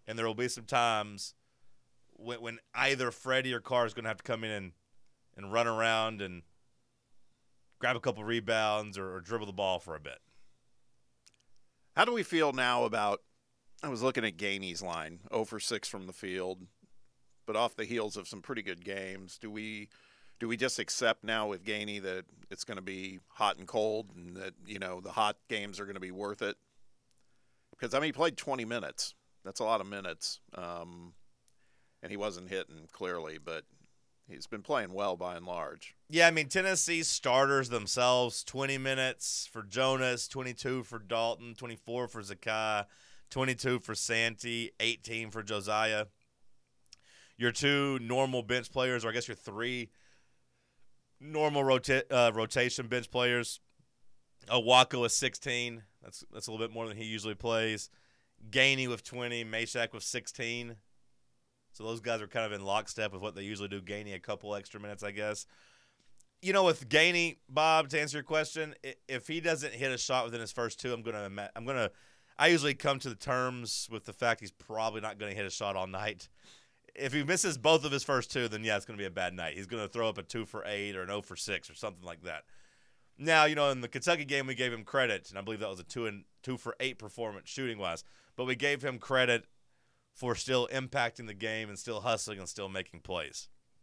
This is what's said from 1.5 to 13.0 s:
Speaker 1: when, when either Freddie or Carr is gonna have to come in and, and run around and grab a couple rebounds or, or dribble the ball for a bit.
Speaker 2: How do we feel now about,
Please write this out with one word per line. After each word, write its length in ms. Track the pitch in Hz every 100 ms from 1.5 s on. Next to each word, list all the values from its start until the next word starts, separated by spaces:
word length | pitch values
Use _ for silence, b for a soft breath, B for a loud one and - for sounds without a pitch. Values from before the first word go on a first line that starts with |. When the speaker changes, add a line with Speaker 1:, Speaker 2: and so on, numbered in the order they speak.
| _ - - _ _ - -
Speaker 1:
when, 180 | 113 120
when 180 | 117 117 -
either 380 | 117 135 135 123
Freddie 420 | - 131 131 127
or 60 | 120
Carr 260 | - 123 113
is 80 |
gonna 140 | 120 110
have 100 | 107
to 60 |
come 200 | - 113
in 80 | 110
and, 200 | 104 95 - _ - - _ _ -
and 180 | 98
run 140 | 113 117
around 540 | 113 113 113 110 107
and 220 | 95 87 - _ _ _ _ _ _ - - _ _ _ _ -
grab 160 | 123 123
a 40 |
couple 240 | 131 101
rebounds 720 | 107 117 104 110 107 107 107 95
or, 180 | 95 92
or 60 |
dribble 240 | 82 113 104
the 80 |
ball 260 | 95 95 90
for 160 | 87 76
a 40 |
bit. 200 | 69 - _ - - - _ _ - _ _ _ _ _ _ - - _ _ 156
Speaker 2:
How 100 | 214
do 80 |
we 100 | 233
feel 300 | - 165 151
now 320 | 131 123 123 117
about, 360 | 110